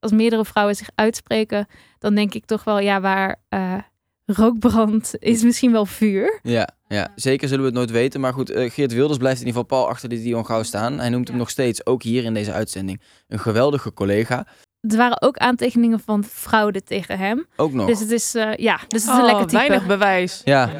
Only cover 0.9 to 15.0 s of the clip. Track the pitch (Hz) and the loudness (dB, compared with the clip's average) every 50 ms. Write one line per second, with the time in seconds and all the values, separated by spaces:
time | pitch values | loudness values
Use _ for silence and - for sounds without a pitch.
0.9 | - - 214 220 226 - - _ 233 220 220 214 - 202 208 - _ - _ _ | -2 0 0 0 0 -2 -6 _ -2 -2 -2 0 -2 -4 -4 -4 _ -20 _ _
1.9 | _ _ - 208 208 208 208 208 - 220 - _ 226 208 - - 214 202 202 202 | _ _ -2 0 2 2 0 0 -2 -8 -6 _ -6 -4 -2 0 0 0 2 2
2.9 | 202 196 190 196 190 190 190 190 - - _ _ - 196 190 185 185 196 202 _ | 0 0 0 0 0 0 0 -2 -4 -8 _ _ -6 -4 -4 -2 -4 -6 -8 _
3.9 | _ _ _ _ _ _ _ - 208 - 220 226 247 226 208 240 202 226 220 214 | _ _ _ _ _ _ _ -6 2 4 4 4 4 2 0 2 4 4 2 2
4.9 | 214 220 214 - - - - - 233 226 220 240 240 - - 254 233 220 208 190 | 2 0 -2 -2 -10 -4 0 0 2 4 4 2 4 4 4 4 4 4 2 0
5.9 | - - 220 214 196 190 214 349 440 427 _ 120 120 113 107 - _ _ _ _ | -2 0 0 0 2 0 0 -2 -2 -4 _ -2 0 0 0 -2 _ _ _ _
6.9 | 104 104 92 - - - - 131 135 139 - 139 135 135 135 131 117 123 123 117 | -4 -4 -4 -4 -8 -6 -2 0 0 0 0 -2 -2 0 0 -2 -2 -2 -4 -2
7.9 | 113 117 123 139 - 143 135 131 127 135 127 - - - 127 120 - - 147 135 | 0 0 0 0 -2 -2 -4 -4 -2 -4 -6 -4 -2 -2 -2 -4 -2 -2 -2 -2
8.9 | 113 117 135 151 151 131 123 131 131 123 123 123 117 120 120 - - 131 123 - | 2 0 0 0 0 0 0 0 0 0 -4 -4 -4 -4 -4 -2 0 0 0 0
9.9 | 120 127 - 120 120 117 113 120 117 117 113 - 117 113 110 113 - 101 107 120 | -2 -6 -8 -8 -8 -6 -4 -4 -4 -4 -4 -2 -2 -2 -2 -2 -4 -4 -4 -4
10.9 | 135 147 127 120 117 123 123 - 120 123 120 - - - 135 123 113 - - - | -4 -4 -2 -2 -2 -2 -4 -4 -4 -6 -4 -4 -4 -2 -2 -2 -2 -2 -2 -2
11.9 | 131 120 - 117 113 127 120 113 113 107 104 104 98 98 110 - - 95 95 95 | -2 -2 -2 -2 -2 -2 -2 -2 -4 -4 -4 -4 -4 -4 -6 -6 -6 -8 -6 -8
12.9 | 95 - _ _ _ _ _ _ 107 107 - 117 107 110 127 147 143 139 - 110 | -8 -8 _ _ _ _ _ _ -8 -6 -4 0 2 2 2 2 2 -2 -4 -6
13.9 | 98 - 104 98 101 104 113 - 123 123 - _ _ _ _ _ _ _ _ 226 | -6 -4 -2 0 2 0 0 0 -2 -6 -6 _ _ _ _ _ _ _ _ -2
14.9 | 208 220 | 2 2